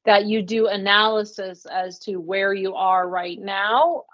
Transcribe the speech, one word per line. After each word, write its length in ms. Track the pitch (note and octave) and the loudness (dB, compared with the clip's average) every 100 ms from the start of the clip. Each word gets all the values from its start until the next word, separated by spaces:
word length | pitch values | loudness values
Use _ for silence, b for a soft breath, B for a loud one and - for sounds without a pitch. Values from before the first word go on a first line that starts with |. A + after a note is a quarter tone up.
that 200 | - G3+ | 2 4
you 160 | G#3 A3 | 2 -2
do 240 | F#3 A3+ A3 | -2 0 0
analysis 1000 | G3+ G3 G#3 A3 G#3+ G#3 - F#3+ F3 | 0 2 4 4 0 -4 -8 -12 -12
as 340 | - F#3 F#3 F3+ | -8 -6 -6 -8
to 180 | - F#3 | -8 -8
where 360 | E3 G3 G3 | -4 0 0
you 220 | G3 F#3+ | 0 -4
are 340 | - F#3+ F#3 F3+ | 0 2 2 0
right 300 | F3+ F3+ F3 | -4 -6 -8
now, 640 | G3 G3 G3+ B3 E4+ D#4 - | -6 -4 0 2 2 0 -8